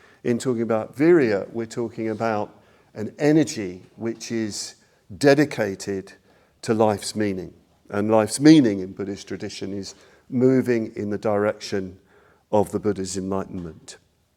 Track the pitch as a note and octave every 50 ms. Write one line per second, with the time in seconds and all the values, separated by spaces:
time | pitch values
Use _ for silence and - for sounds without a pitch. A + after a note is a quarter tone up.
0 | _ _ _ _ - - A#2+ A#2 - C3+ B2 A2+ A#2 G#2+ A2+ G#2+ A2 - - B2+
1 | D3 E3+ F3+ E3 C3+ A2 G2+ F#2+ - - - A#2 A2+ A2 - B2+ A#2 A2 - A#2+
2 | A2 A2 A2 G#2 A#2 A2+ A2 G#2 G#2 - - _ _ _ _ _ _ _ _ A2+
3 | G#2 - - - D3+ D3 D3+ D#3+ C#3 - - A2 G2+ F2+ F2+ F#2 - _ _ -
4 | A2 A2+ A2 A2+ - - A#2 A2+ A2 G#2 G2 - - - - _ _ _ _ _
5 | _ - G#2 E2+ - C#3+ C#3 D3 D3 D3 - - A2 G2+ F#2+ F#2 - G2+ G2 F#2+
6 | F#2 - - _ _ _ _ _ _ _ _ _ - - A2+ A2 A2+ G#2+ G#2 G2
7 | - - - G#2+ G#2+ G2+ F#2+ F#2 E2+ E2 - _ _ _ _ _ _ - G2+ G2+
8 | G#2+ G#2+ A2 A2 G#2+ G#2 - - C#3 D#3 D#3+ D#3 C3 A2 G2+ F#2+ F#2 F#2+ F#2 -
9 | G2+ G2 G2+ F#2+ - - G#2+ F#2 G#2+ G2+ - - G#2 F#2+ G2 G2+ F#2+ - - -
10 | - _ _ _ _ - C3+ A#2+ B2+ C3 C3 B2+ A2+ B2 B2 A2+ A2 - - -
11 | G#2 G#2 G#2 G2 - A2 G#2 G2+ G#2 G#2+ G#2 - - - G#2 G2+ F#2+ F#2 F#2 -
12 | _ _ _ _ _ _ _ _ _ _ - G#2 G2 F2 - G2 E2+ G#2+ F#2+ F#2
13 | F#2+ F2+ F2+ F#2+ F#2 F#2+ G2 F#2+ F#2+ - F#2 F#2 E2+ E2 E2 A2+ - - - -
14 | _ _ _ _ _ _ _